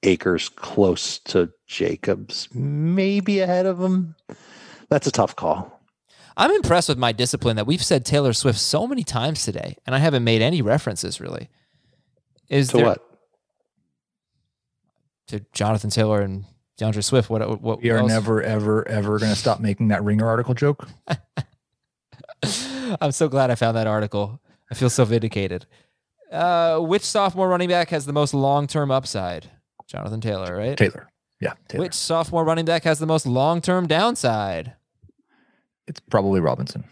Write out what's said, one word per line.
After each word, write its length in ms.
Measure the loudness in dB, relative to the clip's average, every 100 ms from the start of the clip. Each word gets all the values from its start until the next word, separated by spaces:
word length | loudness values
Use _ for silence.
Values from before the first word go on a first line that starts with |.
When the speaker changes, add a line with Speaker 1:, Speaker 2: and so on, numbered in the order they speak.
Speaker 1:
Akers 460 | 2 2 2 0 -2
close 680 | -12 -6 2 2 2 -4 -8
to 320 | -2 0 0 _ _
Jacobs, 800 | -4 -4 -2 -4 -4 -6 -12 -10
maybe 840 | -6 -4 -2 0 0 2 0 0 0
ahead 260 | 2 2 0
of 120 | 0
him. 380 | 0 0 -2 -8 _ -20 -20 -20 -20 -20 0
That's 180 | 2 2
a 40 |
tough 240 | 2 0 0
call. 420 | -2 -2 -4 -16 _ _ _ _ -16
Speaker 2:
I'm 160 | 0 2
impressed 360 | 2 4 2 2
with 80 | 0
my 160 | 0
discipline 440 | 0 -2 0 0 0
that 100 | 0
we've 180 | -2
said 220 | 2 0 2
Taylor 260 | 2 2
Swift 260 | 2 0 0
so 280 | 0 0 -2
many 180 | -4
times 400 | -4 -2 -2 -4
today, 320 | -6 -6 -10 -12
and 100 | -4
I 40 | 2
haven't 260 | 2 4
made 160 | 4 4
any 220 | 4 2
references, 580 | 2 2 0 -6 -8 -8
really. 300 | -10 -10 -14 _ _ _ _ _ _ _ _ _ _
Is 200 | 0 4
Speaker 1:
To 100 | 4
Speaker 2:
there 80 | 4
Speaker 1:
what? 200 | 2 _ _ _ _ _ _ _ _ _ _ _ _ _ _ _ _ _ _ _ _ _ _ -12
Speaker 2:
To 120 | -12 -10
Jonathan 380 | -4 0 0 -2
Taylor 300 | 0 2 2
and 220 | 0 -6 -12 _ _ -6
DeAndre 260 | -4 -2
Swift. 240 | 2 2 2
What, 300 | -2 -2 -4
what 220 | -4 -2
Speaker 3:
We 80 | 2
are 80 | 2
Speaker 2:
else? 100 | 4
Speaker 3:
never, 320 | 2 2 0
ever, 440 | 0 0 2 0 0
ever 300 | -2 0 0
gonna 160 | 0 0
stop 240 | 0 0
making 280 | 0 0 2
that 140 | 2
Ringer 240 | 2 2 2
article 280 | 0 0
joke. 340 | 0 0 0 -8 -20 -8
Speaker 2:
<laughs> 1400 | -8 _ -12 -12 _ _ _ _ _ _ -20 -20 -8 -6 -6 -8 -8 -6 -2
I'm 120 | -2
so 160 | 0 0
glad 220 | 2 2
I 40 |
found 220 | 2 0 0
that 100 | 0
article. 540 | 0 -2 -2 -4 -6 _ _ _
I 40 |
feel 160 | 0 0
so 140 | 2
vindicated. 600 | 2 2 0 -2 -4 -6 -12 _ _ _ _ _ _
Uh, 480 | -2 0 2 2 2
which 220 | 2 0
sophomore 460 | 0 0 0 2 2
running 200 | 2 2
back 220 | 2 2
has 160 | -2 -2
the 60 |
most 220 | 0 2
long-term 560 | 2 2 2 0 -2 0
upside? 600 | 0 -2 -6 -6 -8 -12 _ _ _ -16
Jonathan 340 | -10 -8 -6
Taylor, 360 | -4 -4 -4 -4
right? 200 | -6 0
Speaker 3:
Taylor. 320 | -2 -2 -20 _ _ _
Yeah, 120 | -10 -10 _
Taylor. 160 | -8
Speaker 2:
Which 100 | -6
sophomore 500 | -6 -2 -2 0 0
running 200 | 0 0
back 200 | 0 0
has 140 | 0 0
the 80 | 2
most 200 | 0 2
long-term 600 | 2 2 2 0 0 2
downside? 840 | 2 2 0 -2 0 -2 -6 -8 -16 _ _ -20 _ _ _ _ _ _ _ -18
Speaker 3:
It's 140 | -18
probably 400 | _ 0 2 2
Robinson. 440 | 2 0 -6 -10 -14